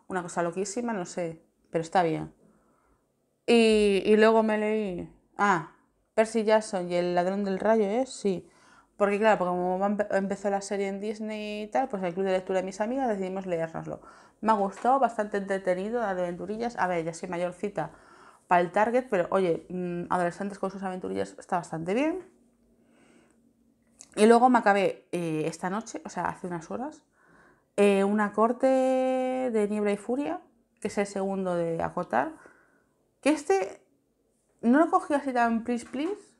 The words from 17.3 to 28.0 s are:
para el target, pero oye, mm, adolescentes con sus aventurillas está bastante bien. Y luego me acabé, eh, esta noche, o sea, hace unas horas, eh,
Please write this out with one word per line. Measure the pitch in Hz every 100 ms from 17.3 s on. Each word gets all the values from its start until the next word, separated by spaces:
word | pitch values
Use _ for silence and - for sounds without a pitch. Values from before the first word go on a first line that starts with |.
| 175 175 180 208 185 147 - - - - - -
para | 175
el | 175
target, | 202 220 247 254
pero | 190 170
oye, | 190 180 165 -
mm, | 180 175 175 175
adolescentes | 180 175 170 202 196
con | 190
sus | 196
aventurillas | 196 185 185 190 190 -
está | - 175
bastante | 170 160 165 220
bien. | 311 370 - _ _ _ _ _ _ _ _ _ _ _ _ _ _ _ _ - - -
Y | 220
luego | 233 254
me | 240
acabé, | 214 202 180 - -
eh, | 175 170 156 156
esta | - 180
noche, | 202 233 311 -
o |
sea, | 185 170
hace | 170 180
unas | 170 -
horas, | 202 285 302 _ _ _ - - _ _ -
eh, | 202 196